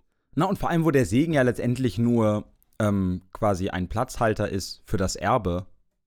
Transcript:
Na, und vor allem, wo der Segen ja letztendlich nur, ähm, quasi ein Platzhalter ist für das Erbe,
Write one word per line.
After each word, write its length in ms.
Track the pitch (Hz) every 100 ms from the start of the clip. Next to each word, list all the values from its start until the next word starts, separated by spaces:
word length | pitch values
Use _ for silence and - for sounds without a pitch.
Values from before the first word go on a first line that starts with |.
| _ _ _
Na, 120 | - 190
und 120 | 208
vor 100 | -
allem, 140 | 165
wo 80 | 160
der 140 | 139 123
Segen 260 | 123 165
ja 100 | 151
letztendlich 540 | 127 - 120 127 127 107
nur, 480 | 120 117 107 104 - _ _ -
ähm, 420 | 107 101 92 90 -
quasi 380 | - 107 95 95
ein 180 | 90 90
Platzhalter 640 | 107 127 - 113 104 104
ist 320 | 95 - - -
für 120 | 98
das 180 | 92 -
Erbe, 520 | 98 123 92 87 92 - _ _